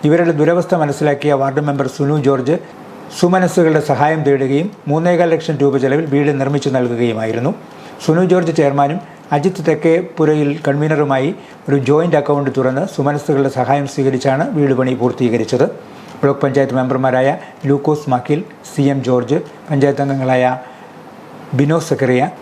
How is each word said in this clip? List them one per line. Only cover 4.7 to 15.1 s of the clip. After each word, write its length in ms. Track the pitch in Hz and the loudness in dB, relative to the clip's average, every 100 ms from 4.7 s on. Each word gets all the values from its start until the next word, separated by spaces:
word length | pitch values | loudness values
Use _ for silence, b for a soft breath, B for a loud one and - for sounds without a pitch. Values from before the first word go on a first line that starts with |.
| - - | -6 -2
മൂന്നേകാൽ 380 | 151 170 170 170 | 0 2 2 2
ലക്ഷം 220 | 160 160 143 | 0 -2 0
രൂപ 140 | 139 135 | 2 2
ചെലവിൽ 240 | 131 143 160 | 2 0 0
വീട് 180 | 139 147 139 | 2 2 0
നിർമ്മിച്ചു 300 | 135 143 143 131 | 0 0 0 0
നൽകുകയുമായിരുന്നു. 720 | 123 117 120 110 110 113 151 - B B B B | 0 0 0 0 -2 -2 -2 -4 B B B B
സുനു 180 | - 160 185 | 0 2 4
ജോർജ് 220 | 180 165 160 | 2 2 2
ചെയർമാനും 400 | 143 139 143 175 B B B 143 | 2 2 0 0 B B B 0
അജിത് 240 | 185 185 160 | 0 -2 -2
തെക്കേപ്പുരയിൽ 840 | 151 165 165 180 - 156 151 143 147 - | 0 2 2 0 0 2 2 0 -2 -2
കൺവീനറുമായി 640 | 143 151 151 143 131 139 208 B B - | 0 0 0 0 0 0 -4 B B -2
ഒരു 100 | 139 127 | 0 2
ജോയിന്റ് 300 | 147 175 160 | 2 2 0
അക്കൗണ്ട് 300 | 143 143 139 131 | 2 0 0 0
തുറന്ന് 260 | 127 131 175 | 0 0 -4
സുമനസ്സുകളുടെ 560 | - 139 143 - 139 135 135 | -2 -2 -2 -2 0 0 0
സഹായം 300 | 127 143 139 | -2 -2 -4
സ്വീകരിച്ചാണ് 520 | - 139 131 143 135 277 180 | -2 -2 0 0 0 -2 0
വീട് 160 | 143 127 | 2 2
പണി 140 | 127 110 | 0 0
പൂർത്തീകരിച്ചത്. 640 | 123 | -2